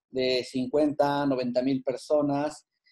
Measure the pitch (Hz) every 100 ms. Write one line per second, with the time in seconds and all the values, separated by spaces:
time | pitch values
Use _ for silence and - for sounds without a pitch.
0 | _ 131 127 127 120 131 127 147 147 147
1 | 143 143 143 127 123 123 131 131 135 123
2 | - 151 143 139 147 - _ _ _